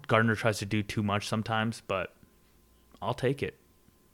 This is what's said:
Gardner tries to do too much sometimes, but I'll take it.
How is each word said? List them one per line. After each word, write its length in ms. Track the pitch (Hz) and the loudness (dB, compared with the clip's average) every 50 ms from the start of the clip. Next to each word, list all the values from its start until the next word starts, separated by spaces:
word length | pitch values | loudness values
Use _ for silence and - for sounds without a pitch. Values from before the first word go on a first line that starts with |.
| - | 0
Gardner 260 | - 120 110 113 113 110 | 4 4 6 6 4 2
tries 220 | 98 - 117 104 - | 2 2 0 0 0
to 60 | 107 | -2
do 160 | 98 110 107 | 0 0 0
too 220 | 101 - - 117 104 | 0 0 -2 -2 0
much 240 | 104 98 104 - | 0 0 -2 -2
sometimes, 540 | - - 113 107 - 113 110 110 113 113 - - | -2 -2 -2 -2 -2 -2 0 0 -2 -4 -6 -6
but 260 | - 101 95 85 - - _ - _ _ _ _ _ _ _ _ _ _ _ _ _ - - | -4 -4 -4 -4 -6 -10 _ -20 _ _ _ _ _ _ _ _ _ _ _ _ _ -14 -8
I'll 120 | - 101 120 | -6 -4 -4
take 300 | - - 123 139 139 101 | 0 0 -2 0 -2 -4
it. 140 | 87 - - _ _ _ _ _ _ _ _ _ _ | -6 -6 -10 _ _ _ _ _ _ _ _ _ _